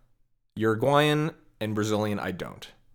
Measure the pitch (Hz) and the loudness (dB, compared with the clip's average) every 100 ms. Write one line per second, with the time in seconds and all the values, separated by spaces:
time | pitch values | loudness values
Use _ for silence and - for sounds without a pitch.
0 | _ _ _ _ _ - 110 110 127 143 | _ _ _ _ _ -2 0 2 2 4
1 | 151 151 156 - _ _ 107 107 107 104 | 4 2 -2 -6 _ _ -4 -2 0 0
2 | 107 101 92 90 - 50 - - _ | -2 -4 -6 -8 -10 -14 -20 -20 _